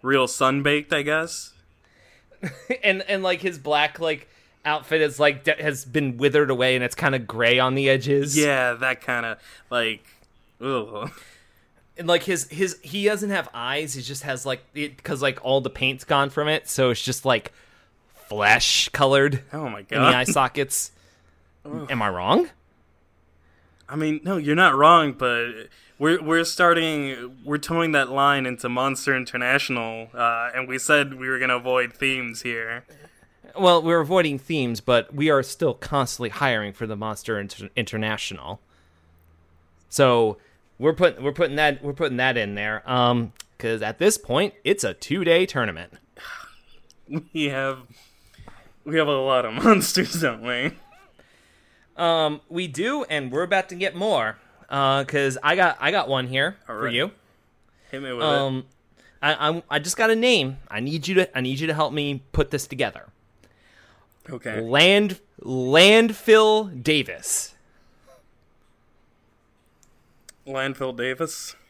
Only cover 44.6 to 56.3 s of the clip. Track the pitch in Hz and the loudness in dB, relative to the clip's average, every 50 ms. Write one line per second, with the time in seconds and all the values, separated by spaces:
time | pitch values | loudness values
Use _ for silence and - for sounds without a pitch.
44.6 | _ 139 202 202 - 104 90 _ - - 143 190 185 165 165 170 185 185 - 143 | _ -2 0 0 0 -6 -6 _ -8 -6 -4 -2 2 4 4 4 4 2 -2 -4
45.6 | 120 107 87 78 90 - - - _ _ _ - - - - - - - - - | -2 -4 -4 -8 -12 -18 -20 -20 _ _ _ -20 -18 -16 -16 -16 -18 -20 -20 -20
46.6 | _ _ - - - _ - _ - - 143 160 151 _ _ 160 151 143 139 135 | _ _ -20 -20 -20 _ -20 _ -16 -8 -8 -8 -8 _ _ -4 -4 -2 -2 -4
47.6 | 135 135 135 131 123 _ - - _ _ _ _ _ _ _ - - - - - | -4 -4 -6 -8 -14 _ -20 -20 _ _ _ _ _ _ _ -20 -20 -20 -20 -20
48.6 | - - _ _ _ 151 151 160 156 147 143 135 131 135 131 127 120 113 110 123 | -20 -20 _ _ _ -2 0 2 2 2 2 0 2 2 2 2 2 0 -4 2
49.6 | - 226 220 190 - - - 185 185 - - 170 160 135 113 110 113 120 123 120 | 6 6 6 6 4 0 0 -2 -2 -2 -2 -2 -2 -2 -4 -4 -6 -6 -4 -4
50.6 | 131 160 - - - _ - - - _ _ _ - _ _ _ _ _ _ _ | -4 -6 -6 -10 -20 _ -20 -20 -20 _ _ _ -20 _ _ _ _ _ _ _
51.6 | _ _ _ _ _ _ _ - 113 170 165 160 156 151 147 147 _ _ 160 170 | _ _ _ _ _ _ _ -2 0 0 2 2 2 0 -2 -6 _ _ -6 -6
52.6 | 185 175 131 127 190 233 277 302 262 - 156 147 139 127 123 147 175 175 196 190 | -6 -6 -4 -4 -2 -2 -2 -4 -4 -4 -4 -4 -4 -4 -4 -4 -2 0 0 0
53.6 | 185 - 185 175 190 185 - 175 190 220 202 139 113 110 110 _ _ _ _ _ | 0 -2 -8 -6 -6 -6 -4 -4 -2 0 0 0 0 -2 -6 _ _ _ _ _
54.6 | - _ 135 139 139 135 135 139 139 135 - 143 139 139 127 127 - 147 170 190 | -14 _ -2 0 2 2 2 2 0 -2 -2 0 0 0 -2 0 0 0 2 4
55.6 | 185 175 147 - - 147 190 196 151 113 135 131 127 123 | 2 2 2 0 -2 -2 0 0 -2 0 -2 -2 -2 -2